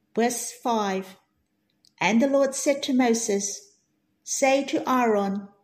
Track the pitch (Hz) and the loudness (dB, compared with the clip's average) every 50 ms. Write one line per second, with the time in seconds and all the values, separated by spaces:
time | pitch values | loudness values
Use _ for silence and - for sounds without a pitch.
0 | _ _ - - 226 240 233 233 - - - - - 254 233 220 208 196 190 190 | _ _ -4 -2 0 0 -2 -4 -10 -12 -12 -8 -4 -2 -2 0 0 -2 -4 -4
1 | 190 - - _ _ _ _ _ _ _ _ _ _ _ _ _ _ _ _ - | -6 -10 -16 _ _ _ _ _ _ _ _ _ _ _ _ _ _ _ _ -4
2 | - 180 220 226 285 277 269 277 277 269 269 - - 302 277 277 - - 269 247 | -2 2 2 4 4 4 4 2 2 2 0 -2 0 0 0 0 0 -2 2 2
3 | 254 240 226 226 - - 202 202 202 - - - - _ _ _ _ _ _ _ | 4 4 2 0 0 -2 -2 -2 -2 -4 -8 -10 -14 _ _ _ _ _ _ _
4 | _ _ _ _ - - - - 277 262 269 277 269 269 - 320 311 - 254 254 | _ _ _ _ -12 -8 -4 0 2 2 2 2 0 0 -4 -4 -2 0 0 0
5 | 247 226 214 202 202 196 196 202 196 - _ _ | 2 2 2 0 0 -2 -4 -6 -8 -12 _ _